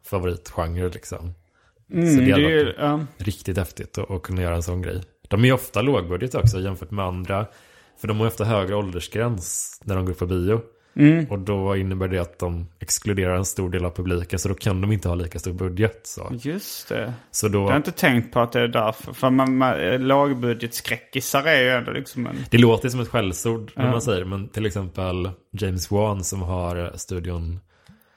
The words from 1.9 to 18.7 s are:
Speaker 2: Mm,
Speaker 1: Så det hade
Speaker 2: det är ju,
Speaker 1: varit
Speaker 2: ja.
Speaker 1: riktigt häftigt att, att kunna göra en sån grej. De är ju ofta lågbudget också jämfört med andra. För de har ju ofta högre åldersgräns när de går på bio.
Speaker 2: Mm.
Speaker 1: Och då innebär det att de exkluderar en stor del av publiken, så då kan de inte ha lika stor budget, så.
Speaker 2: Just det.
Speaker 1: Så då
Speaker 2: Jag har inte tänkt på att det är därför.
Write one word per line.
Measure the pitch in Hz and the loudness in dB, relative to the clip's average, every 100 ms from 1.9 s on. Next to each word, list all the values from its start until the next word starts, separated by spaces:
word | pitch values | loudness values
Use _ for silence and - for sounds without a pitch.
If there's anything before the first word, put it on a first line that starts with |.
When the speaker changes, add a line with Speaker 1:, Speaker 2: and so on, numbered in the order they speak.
Speaker 2:
Mm, | 180 170 139 | 0 4 6
Speaker 1:
Så | |
det | 127 | 6
hade | 139 | 6
Speaker 2:
det | 151 | 6
är | 156 | 4
ju, | |
Speaker 1:
varit | 143 - | 2 0
Speaker 2:
ja. | 147 151 147 - | 0 0 -4 -6
Speaker 1:
riktigt | 98 - - 92 | -6 -4 -4 -2
häftigt | 90 - - - | -4 -6 -12 -8
att, | - | -6
att | 95 | -6
kunna | - 92 | -4 -2
göra | 85 | 0
en | 85 | 0
sån | 85 90 | -2 -4
grej. | 90 90 - _ - | -4 -6 -10 _ -2
De | 101 | 4
är | 123 | 6
ju | |
ofta | 127 - 101 | 4 0 -2
lågbudget | 131 123 87 90 123 | 2 2 0 -2 -2
också | 135 117 98 | 4 4 4
jämfört | 95 92 - | -2 -4 -6
med | 101 | -4
andra. | 92 90 90 98 107 - - - _ - | -4 -4 -4 -4 -4 -8 -20 -20 _ -8
För | 104 | -4
de | 107 | 0
har | |
ju | 113 | 0
ofta | - | 0
högre | 107 107 95 104 | 0 2 2 -2
åldersgräns | 98 87 - 104 120 104 85 - - - | -2 -6 -6 -4 -2 -2 -6 -8 -8 -10
när | - 95 | -4 -2
de | |
går | 90 | -2
på | 87 87 | -2 -2
bio. | 92 90 113 - _ _ - | 0 2 0 -2 _ _ 6
Speaker 2:
Mm. | 147 165 139 | 6 6 2
Speaker 1:
Och | 101 | -4
då | 95 98 95 98 | -2 -2 0 0
innebär | 95 92 92 | 0 -2 -2
det | 92 | -2
att | 87 - | -4 -4
de | 90 85 87 - | -4 -4 -8 -10
exkluderar | - - 107 98 90 92 | -6 -4 -2 0 2 0
en | |
stor | 95 - 92 | 0 -2 -2
del | 90 | -2
av | 90 | -2
publiken, | 90 90 87 85 92 | -4 -2 -2 -2 -4
så | 101 | -2
då | |
kan | 95 107 92 | -2 -2 0
de | 101 | 2
inte | 107 90 | 0 0
ha | |
lika | 87 85 80 | -2 -4 -6
stor | 92 | -8
budget, | 90 92 90 110 - - | -4 -4 0 0 -2 -14
så. | - - | -12 -10
Speaker 2:
Just | 120 139 185 - - - | -8 -6 -6 -8 -12 -6
det. | 110 107 117 - | -6 -6 -8 -10
Speaker 1:
Så | - 107 | -4 0
då | 101 | 2
Speaker 2:
Jag | 98 | 2
har | 139 | 2
inte | 147 | 0
tänkt | - 160 120 113 | 0 2 4 2
på | 123 | 0
att | 120 | 2
det | 123 | 2
är | |
därför. | 120 | 0